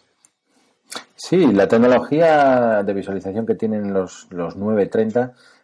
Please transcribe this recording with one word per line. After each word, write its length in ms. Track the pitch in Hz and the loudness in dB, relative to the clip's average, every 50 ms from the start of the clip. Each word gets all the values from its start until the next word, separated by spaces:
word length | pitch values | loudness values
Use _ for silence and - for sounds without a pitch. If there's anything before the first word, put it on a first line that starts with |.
| _ _ _ _ _ _ _ _ _ _ _ _ _ _ _ _ _ _ - - - _ _ | _ _ _ _ _ _ _ _ _ _ _ _ _ _ _ _ _ _ -18 -18 -18 _ _
Sí, 360 | - - - 156 185 175 127 101 | -20 -6 -2 0 2 4 4 4
la 140 | 98 - | 2 2
tecnología 1160 | - 117 113 120 123 127 120 - - 143 156 170 160 156 147 139 135 131 123 120 117 110 104 98 | 2 2 4 4 4 4 2 0 0 0 2 4 4 4 4 4 4 2 2 2 2 0 0 -2
de 100 | 101 98 | -2 -4
visualización 520 | 98 92 98 98 95 87 95 95 113 113 | -4 -6 -6 -8 -8 -8 -6 -6 -4 -4
que 100 | 113 110 | -4 -4
tienen 380 | 90 110 110 107 104 104 101 98 | -2 -4 -4 -4 -4 -4 -4 -2
los, 340 | 95 92 87 - - - _ | -4 -4 -4 -8 -18 -20 _
los 240 | 90 87 85 82 85 | -10 -8 -8 -8 -8
nueve 320 | 95 101 107 110 104 95 | -6 -4 -2 0 0 0
treinta 460 | 87 - 113 110 110 107 120 123 127 - _ _ _ _ _ | 0 0 -2 -2 0 0 -2 -2 -4 -6 _ _ _ _ _